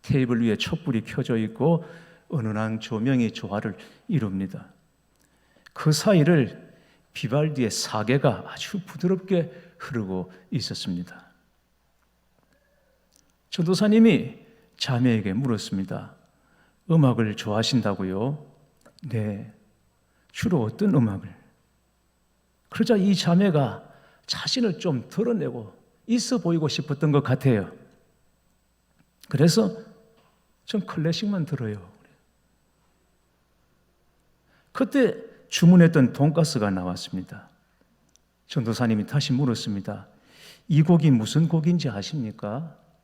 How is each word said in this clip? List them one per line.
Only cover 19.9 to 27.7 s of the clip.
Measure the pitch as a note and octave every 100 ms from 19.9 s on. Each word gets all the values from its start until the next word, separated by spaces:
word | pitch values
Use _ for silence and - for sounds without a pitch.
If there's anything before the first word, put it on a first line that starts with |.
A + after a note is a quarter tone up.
| _ _ _ _
"주로 | - A3+ F3
어떤 | A2 - G#3
음악을?" | E3 A2+ G2 - - _ _ _ _ _ _ _ _ _ _ _ _ _
그러자 | - A#3 G#3+
이 | F#3+ F#3+
자매가 | E3+ E3+ G3+ D3+ B2+ G2+ - - _ _ -
자신을 | - - C4+ A#3 D#3+
좀 | F#3 C3 G2+
드러내고 | - A#3 A3+ C3+ B2 G2+ - _ _ -
있어 | A#3 - A#3+
보이고 | F3 E3+ D3+
싶었던 | - C#3 C#3 D#3
것 | C#3+
같아요. | C#3 E3+ C#3 A2 F2+